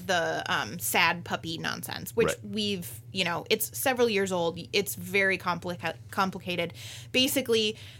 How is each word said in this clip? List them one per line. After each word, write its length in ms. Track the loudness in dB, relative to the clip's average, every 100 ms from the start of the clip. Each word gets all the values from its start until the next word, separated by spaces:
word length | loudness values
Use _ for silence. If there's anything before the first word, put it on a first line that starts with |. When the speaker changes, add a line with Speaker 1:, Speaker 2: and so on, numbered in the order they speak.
| 0
Speaker 1:
the, 380 | 2 2 0 0
um, 320 | -2 -2 -4
sad 460 | 0 4 4 4
puppy 320 | -2 -4 -4 -4
nonsense, 580 | -4 -4 -6 -8 -2
which 120 | 2 2
Speaker 2:
Right. 80 | 2
Speaker 1:
we've, 560 | -4 -2 -2 -2 -6 -12 -8
you 140 | -2
know, 220 | -2 -2 0
it's 280 | 0 0 0
several 340 | 0 4 4
years 200 | 4 2
old. 300 | 2 0 -2 -2
It's 200 | 0 0
very 440 | -4 -2 2 4 2
complica-, 560 | 0 -2 -4 -4 -4 -6 -6
complicated. 640 | 0 0 -2 -4 -2 -2 -6 -12 -14 -2
Basically, 640 | 2 4 4 4 4 2 -2 -10 -16